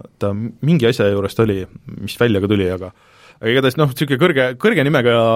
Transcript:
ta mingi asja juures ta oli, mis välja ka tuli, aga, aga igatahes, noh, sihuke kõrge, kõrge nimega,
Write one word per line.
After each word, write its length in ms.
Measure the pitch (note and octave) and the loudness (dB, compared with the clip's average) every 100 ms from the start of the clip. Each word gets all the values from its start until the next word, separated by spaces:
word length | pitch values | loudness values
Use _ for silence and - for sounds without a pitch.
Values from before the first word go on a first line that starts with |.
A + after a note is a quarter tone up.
| - - | -20 -8
ta 140 | G2+ G2+ | -6 -6
mingi 500 | A2+ - C3+ E3+ A2+ | -8 -4 0 2 2
asja 180 | - G2+ | 2 0
juures 240 | G2+ G2 | 0 -2
ta 120 | - A2+ | 0 0
oli, 160 | G2 F#2 - - - | 0 -6 -16 -18 -14
mis 140 | G2+ - | -10 -2
välja 220 | A#2+ G2+ | 0 2
ka 60 | G2 | 0
tuli, 160 | G#2 F#2 | 0 -2
aga, 220 | F#2 F2+ - _ _ - - | -4 -10 -18 _ _ -20 -8
aga 80 | A2+ | -2
igatahes, 240 | B2+ C3+ B2+ | 0 0 2
noh, 140 | D3+ B2 | 0 -2
sihuke 220 | D3+ B2+ | -4 0
kõrge, 300 | E3+ C3+ B2+ B2 | 2 2 0 0
kõrge 240 | G#3+ G#3 | 0 0
nimega, 320 | C#3 D3+ A#2+ A#2 A2+ | 0 2 2 2 2